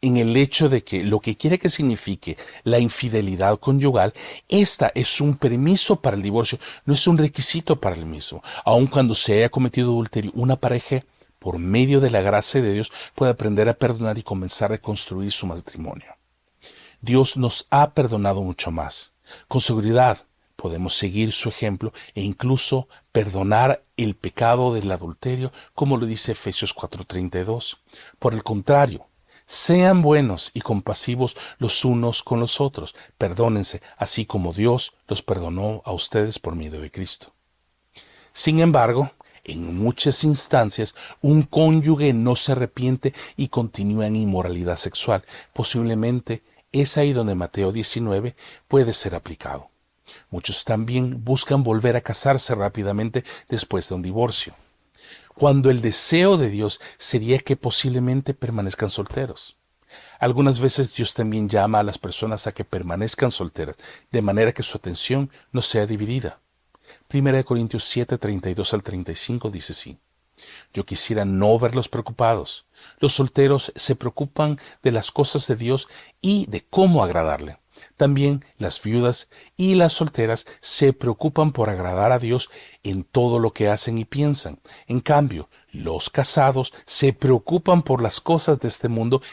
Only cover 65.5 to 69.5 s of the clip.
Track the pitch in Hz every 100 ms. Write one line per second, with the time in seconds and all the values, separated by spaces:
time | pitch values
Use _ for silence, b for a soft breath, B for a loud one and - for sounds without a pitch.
65.5 | 123 - 113 104 104 107 127 101 - _
66.5 | _ _ _ b b b 139 135 131 127
67.5 | 120 117 113 - 123 117 123 104 98 92
68.5 | 92 92 104 101 92 85 82 - 120 107